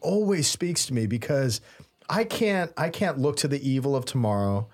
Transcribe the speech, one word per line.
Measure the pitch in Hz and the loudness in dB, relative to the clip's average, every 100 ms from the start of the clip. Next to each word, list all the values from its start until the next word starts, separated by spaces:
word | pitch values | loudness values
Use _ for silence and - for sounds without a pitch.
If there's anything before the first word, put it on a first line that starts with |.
always | - 202 202 185 139 | -2 0 2 2 0
speaks | - 175 165 - | -2 -2 -2 -2
to | |
me | 123 110 | 0 0
because | 117 - 139 131 104 - - - _ - | -2 0 0 0 -2 -8 -20 -20 _ -4
I | 202 | -2
can't, | 226 - 214 190 170 - | -2 0 0 0 -2 -2
I | 165 | -4
can't | - 190 135 | 0 -2 0
look | 139 143 | 0 0
to | 147 | 0
the | 139 135 | 0 0
evil | 131 135 135 | 0 0 -2
of | 127 | 0
tomorrow. | 131 110 101 101 101 110 | 0 2 2 2 0 -2